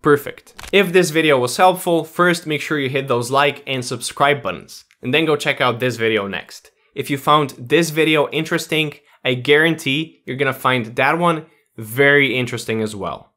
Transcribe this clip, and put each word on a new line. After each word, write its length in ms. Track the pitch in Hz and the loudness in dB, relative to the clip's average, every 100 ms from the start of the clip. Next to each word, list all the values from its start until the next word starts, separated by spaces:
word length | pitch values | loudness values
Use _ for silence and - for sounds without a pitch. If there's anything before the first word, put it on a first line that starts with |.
Perfect. 540 | 156 143 - - - - - | 4 2 2 -16 -20 -20 -2
If 200 | 196 190 | 0 4
this 200 | 175 170 | 2 2
video 260 | 156 156 135 | 2 2 2
was 200 | 123 - | 0 4
helpful, 460 | 185 180 180 170 | 4 4 0 0
first 440 | 156 - 175 170 156 | -2 0 2 2 -2
make 140 | 151 | -6
sure 180 | - 151 | -4 -4
you 100 | 135 | -2
hit 180 | 139 135 | -4 -2
those 220 | 120 117 | -2 0
like 340 | 135 147 143 - | 2 0 -2 -8
and 180 | 131 127 | -8 -6
subscribe 560 | 123 - - 143 143 | -8 -8 0 2 2
buttons, 440 | 107 85 - - _ _ | -2 -8 -12 -20 _ _
and 120 | 123 | -2
then 120 | 143 160 | 0 2
go 100 | 147 | 0
check 260 | 151 135 | -2 0
out 180 | 127 120 | 0 0
this 180 | 127 113 | -4 -2
video 300 | 113 107 101 | 0 0 -2
next. 440 | 90 - - - _ _ - | -8 -12 -20 -20 _ _ -12
If 140 | - | -6
you 80 | 139 | -4
found 340 | 143 151 147 - | 2 2 2 -6
this 340 | 123 151 165 | 0 0 2
video 380 | 156 156 156 139 | 0 2 2 0
interesting, 640 | 147 160 165 160 156 151 - _ _ | -2 -2 -4 -2 -2 -4 -8 _ _
I 120 | 131 127 | -4 -2
guarantee 840 | 123 147 160 160 139 139 160 _ - | 4 4 4 0 -2 -2 -4 _ -12
you're 120 | 135 | -4
gonna 160 | 139 | -2
find 420 | 131 131 127 113 120 | -2 0 -2 -2 0
that 220 | 135 165 | 0 2
one 280 | 175 160 156 _ _ - | 0 0 -6 _ _ -16
very 580 | 110 117 143 143 135 123 | -10 2 4 6 2 0
interesting 460 | 123 117 - 110 | -4 -6 -6 -4
as 140 | 107 104 | -4 -6
well. 380 | 87 64 _ | -8 -10 _